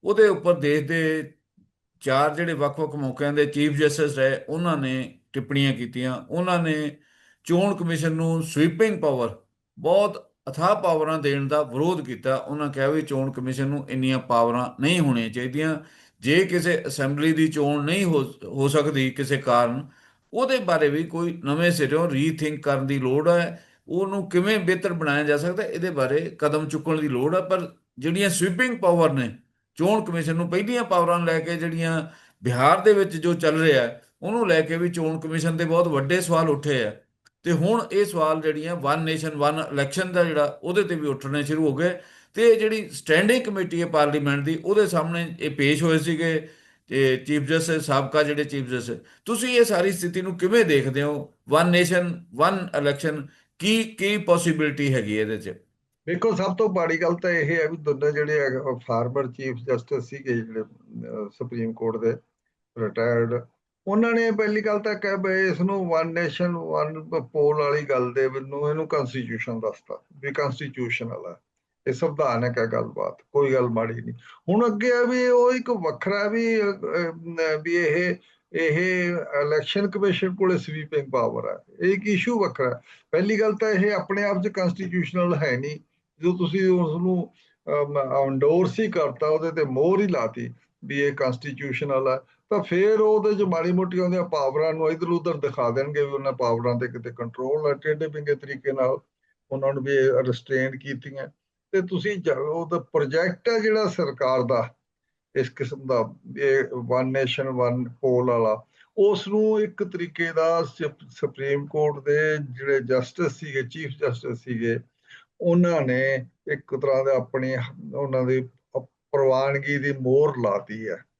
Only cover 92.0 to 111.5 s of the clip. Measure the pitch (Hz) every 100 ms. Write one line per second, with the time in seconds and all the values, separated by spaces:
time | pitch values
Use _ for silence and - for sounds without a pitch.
92 | 135 131 - _ _ 208 - 175 202 220
93 | 214 214 208 202 202 165 170 180 185 180
94 | 180 180 175 151 135 143 160 160 160 160
95 | 175 170 165 156 139 127 120 120 143 147
96 | 143 139 135 127 123 117 120 120 123 120
97 | 120 117 117 117 131 151 147 135 151 151
98 | 156 147 147 143 139 135 139 135 127 135
99 | _ _ _ _ _ 135 135 139 131 139
100 | 131 127 127 120 - 135 131 131 135 135
101 | 139 135 - _ _ _ _ 190 180 185
102 | 208 202 165 131 147 165 160 170 131 156
103 | 143 151 185 180 - 226 220 214 214 175
104 | 151 127 131 131 120 123 117 _ _ _
105 | _ _ _ - 123 - 127 135 131 123
106 | 107 - - 131 139 135 131 127 120 127
107 | 131 135 127 - 135 127 123 123 120 -
108 | 135 123 123 120 110 110 - _ _ -
109 | 196 185 190 214 214 214 214 214 196 180
110 | 170 156 170 160 160 170 147 - 151 -
111 | - - 143 - 135